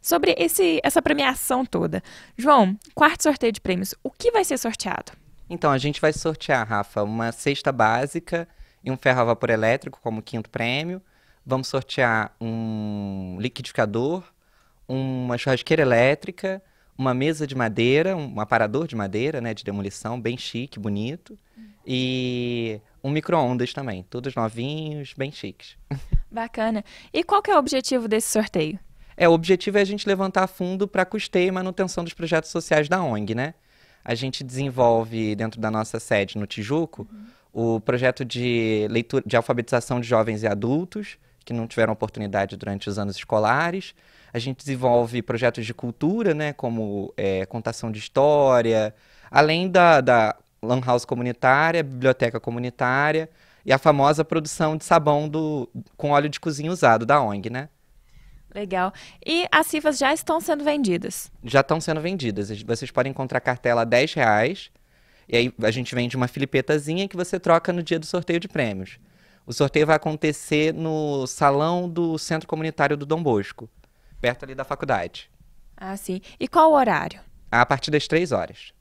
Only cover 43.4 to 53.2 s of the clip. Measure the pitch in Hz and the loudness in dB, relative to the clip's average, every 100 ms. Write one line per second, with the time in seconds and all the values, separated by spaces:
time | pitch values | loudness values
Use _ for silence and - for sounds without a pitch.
43.4 | 107 131 170 190 - _ _ _ _ 120 | 2 2 0 -4 -10 _ _ _ _ -8
44.4 | 127 127 143 131 127 120 117 120 - 117 | -6 -8 -6 -2 2 4 2 -4 -4 0
45.4 | 120 120 110 - 120 - 151 220 208 151 | 0 0 -10 -8 -8 -2 -2 0 0 0
46.4 | 151 139 123 117 107 101 - - 98 95 | -2 -4 -4 -2 -4 -4 -6 -4 -2 -2
47.4 | 95 117 107 - 117 107 - - 143 147 | -4 -6 -6 -6 -8 -8 -4 2 4 6
48.4 | 135 123 117 110 107 - _ _ - 135 | 6 4 4 2 0 -4 _ _ 2 4
49.4 | 151 165 185 180 175 151 127 120 107 - | 4 2 2 6 8 6 6 4 4 -2
50.4 | _ _ 113 123 127 123 - 120 123 117 | _ _ -2 0 2 0 0 -4 -4 2
51.4 | 131 135 160 170 143 127 131 127 120 113 | 4 4 4 0 -4 0 2 4 0 -2
52.4 | - 117 123 - 123 131 151 156 | -6 -6 -6 -2 0 2 2 0